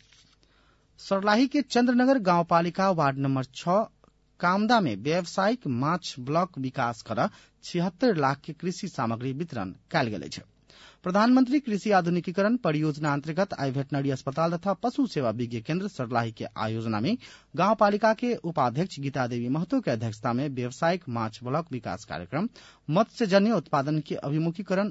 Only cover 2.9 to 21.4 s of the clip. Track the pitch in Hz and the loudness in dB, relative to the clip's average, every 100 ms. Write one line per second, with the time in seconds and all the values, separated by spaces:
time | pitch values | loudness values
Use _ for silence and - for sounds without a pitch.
2.9 | 165 139 135 139 135 127 - 170 190 - | 2 2 2 0 0 -2 -6 0 0 0
3.9 | _ _ _ _ _ 175 196 214 240 160 | _ _ _ _ _ 0 2 4 4 2
4.9 | 98 131 170 175 - 196 240 - 120 147 | -2 -2 -2 -2 0 0 0 -2 -2 0
5.9 | 180 - - 127 160 185 143 131 135 120 | -2 -4 -10 -2 -2 -2 -4 -6 -2 -2
6.9 | 113 - 110 190 - - _ - 175 185 | -4 -6 -2 -2 -4 -18 _ -8 -2 -2
7.9 | - 254 165 135 139 - 156 175 - 180 | 0 0 2 0 -2 -8 -8 -8 -6 -8
8.9 | - 113 113 131 135 170 123 95 - _ | -4 -4 -4 -6 -6 -8 -6 -8 -10 _
9.9 | 160 120 98 69 - - _ _ - - | -2 -2 -4 -8 -14 -16 _ _ -20 -20
10.9 | - 185 190 233 254 240 285 233 202 214 | -10 -2 2 6 6 6 2 0 -2 4
11.9 | 196 170 175 175 180 202 240 165 151 156 | 4 4 0 0 0 0 2 0 2 0
12.9 | 147 151 143 151 156 202 - 139 131 139 | 0 0 0 -2 -2 -2 -2 -2 -2 -2
13.9 | 143 139 131 - 143 170 170 190 185 247 | -2 -2 -2 -4 -2 -2 0 -2 -2 -2
14.9 | 269 254 151 120 110 113 117 107 170 202 | 0 0 0 0 0 -4 -4 -4 -4 -4
15.9 | - 120 120 117 113 120 - 110 113 113 | -6 -2 -2 -2 -4 -10 -6 -4 -4 -2
16.9 | 107 135 247 - - _ 139 190 226 208 | -2 -2 -2 -6 -20 _ 0 0 4 2
17.9 | 208 220 220 247 233 170 160 123 123 185 | 4 2 2 -2 -4 -4 0 0 0 -4
18.9 | - 139 135 123 123 120 151 180 269 165 | -4 -6 -2 -2 -2 -2 -2 0 -2 0
19.9 | 113 113 107 127 120 151 123 123 - 165 | -2 -2 -4 -2 -2 -2 -4 -6 -2 0
20.9 | 180 135 117 110 - | 0 -4 -4 -4 -6